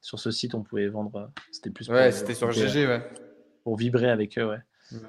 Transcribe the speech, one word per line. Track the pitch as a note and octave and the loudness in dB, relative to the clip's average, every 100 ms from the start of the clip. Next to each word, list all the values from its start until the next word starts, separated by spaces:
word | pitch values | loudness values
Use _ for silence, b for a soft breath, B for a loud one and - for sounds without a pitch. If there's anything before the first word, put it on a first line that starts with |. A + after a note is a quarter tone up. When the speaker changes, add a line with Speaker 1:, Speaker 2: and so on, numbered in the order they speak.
Speaker 1:
sur | - G#2+ | -14 -6
ce | A#2 | -4
site, | A2 B2 | -2 -4
on | A2+ | -4
pouvait | G2+ G#2 G2+ | -4 -2 -2
vendre, | G#2+ G#2 G#2+ | -2 -6 -8
euh, | A2 - - | -12 -16 -18
c'était | - - | -14 -12
plus | - A#2+ | -10 2
Speaker 2:
Ouais, | B2 B2+ | 6 6
Speaker 1:
pour, | G2+ | 6
Speaker 2:
c'était | - | -2
Speaker 1:
euh, | A#2 | -2
Speaker 2:
sur | A#2 | 0
Speaker 1:
vivre, | A2+ C3 | 2 2
Speaker 2:
G | C#3+ | 4
G, | C3+ | 2
ouais. | A#2+ - - - - _ _ | 2 -4 -16 -20 -20 _ _
Speaker 1:
pour | A#2 A2 | -6 -2
vibrer | A#2+ B2 B2 | 2 2 4
avec | A2 G#2 A#2+ | 2 0 -2
eux, | A2 | -2
ouais. | A2 - B B | -4 -10 B B
Speaker 2:
Ouais. | A2+ | -16